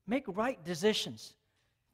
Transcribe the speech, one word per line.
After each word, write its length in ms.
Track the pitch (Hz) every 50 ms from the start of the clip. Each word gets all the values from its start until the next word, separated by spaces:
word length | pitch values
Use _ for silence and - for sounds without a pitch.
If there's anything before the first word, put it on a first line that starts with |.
| _
make 180 | 185 226 277 277
right 360 | 202 170 202 220 269 247 185 156
decisions 680 | 165 180 147 180 220 208 - - 151 117 107 - - - _ _ _ _ _ _ _ _ _ _ _